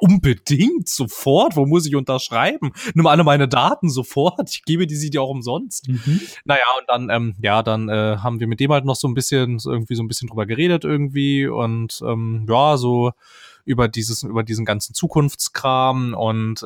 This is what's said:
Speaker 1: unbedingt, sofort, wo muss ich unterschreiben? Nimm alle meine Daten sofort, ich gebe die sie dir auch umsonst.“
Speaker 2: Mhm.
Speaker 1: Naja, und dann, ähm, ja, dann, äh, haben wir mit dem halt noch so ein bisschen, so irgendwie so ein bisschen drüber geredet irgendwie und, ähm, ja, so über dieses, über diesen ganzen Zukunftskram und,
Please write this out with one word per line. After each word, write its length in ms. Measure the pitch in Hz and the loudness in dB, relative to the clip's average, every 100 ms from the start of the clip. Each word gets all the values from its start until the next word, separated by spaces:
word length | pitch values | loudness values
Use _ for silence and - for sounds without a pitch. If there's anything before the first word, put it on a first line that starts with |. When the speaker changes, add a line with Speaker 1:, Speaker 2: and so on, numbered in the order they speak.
Speaker 1:
unbedingt, 840 | 185 190 143 110 - 143 233 339 175 | 6 6 4 0 0 2 2 2 -4
sofort, 720 | - 120 - 135 151 285 151 | -4 -6 -2 2 4 4 2
wo 80 | |
muss 220 | 139 170 156 | 2 2 2
ich 100 | 143 | -2
unterschreiben? 760 | 131 127 - 117 151 302 143 - 240 | -2 -4 -2 0 0 0 -4 -6 -2
Nimm 140 | 165 165 | 4 6
alle 180 | 151 | 6
meine 240 | 156 143 135 | 6 4 4
Daten 400 | 127 147 285 170 | 2 2 2 0
sofort, 640 | 127 120 - 160 - 175 | -2 -2 0 0 0 -6
ich 140 | - - | -6 -2
gebe 200 | 165 180 | 0 0
die 80 | 147 | -4
sie 120 | 151 | -4
dir 140 | 143 | -2
auch 80 | 135 | -2
umsonst.“ 580 | 139 120 147 247 - 131 | -4 -6 -6 -6 -10 -4
Speaker 2:
Mhm. 320 | 127 120 175 - - | -4 0 -2 -2 -10
Speaker 1:
Naja, 200 | - 139 123 127 | -2 2 2 0
und 80 | - | -2
dann, 180 | 123 123 | -2 0
ähm, 280 | 117 117 101 | -2 -2 -2
ja, 220 | 107 107 | 0 2
dann, 260 | 113 110 110 | 2 -2 -2
äh, 300 | 107 107 107 | -2 0 -2
haben 200 | 120 117 | -2 -4
wir 80 | 117 | -4
mit 140 | 110 | 0
dem 100 | 139 | 2
halt 140 | 143 | 2
noch 120 | 135 123 | 0 -2
so 120 | 139 | -2
ein 60 | |
bisschen, 440 | 123 - 135 123 117 | -2 0 0 0 -2
so 140 | 135 | -4
irgendwie 220 | 123 113 | -4 -2
so 80 | 117 | -4
ein 60 | 113 | -4
bisschen 200 | 117 120 | -6 -6
drüber 160 | 110 | -6
geredet 400 | 104 113 175 170 | -4 -2 0 0
irgendwie 600 | 160 147 143 139 139 139 139 | 0 -2 -2 -2 0 0 -2
und, 560 | 110 117 113 117 - 117 | -2 -2 -2 -6 -6 -4
ähm, 380 | 113 113 113 107 | -4 -4 -4 0
ja, 260 | 117 147 143 | 2 4 2
so 360 | 123 120 120 - _ - - - - | 2 2 0 -2 _ -20 -20 -12 -4
über 220 | 123 117 | 0 0
dieses, 340 | 113 107 117 | -2 -6 -6
über 200 | 135 113 | -4 -4
diesen 240 | 113 110 110 | -2 -4 -2
ganzen 260 | 104 - | -4 -4
Zukunftskram 1200 | - 170 160 143 - - - 135 131 131 131 123 | -6 -2 0 0 -2 -8 -4 0 2 2 0 -4
und, 500 | 113 110 110 110 110 | -2 -2 0 -2 -4